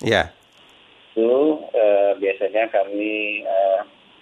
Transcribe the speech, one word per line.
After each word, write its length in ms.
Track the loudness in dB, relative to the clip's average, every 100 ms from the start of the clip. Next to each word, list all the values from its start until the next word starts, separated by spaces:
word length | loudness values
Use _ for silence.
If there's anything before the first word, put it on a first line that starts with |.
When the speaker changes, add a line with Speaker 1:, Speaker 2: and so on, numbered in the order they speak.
Speaker 1:
Iya. 320 | 0 2 0 -6 _ _ -20 -20 _ _ _
Speaker 2:
Itu, 520 | 0 2 4 2 0 -4
eh, 400 | 0 2 4 2 0
biasanya 480 | -2 -2 -2 -2 0
kami, 720 | -2 -2 -4 -6 -6 -6 -8
eh, 380 | -4 0 2 0 -4 -16 _ _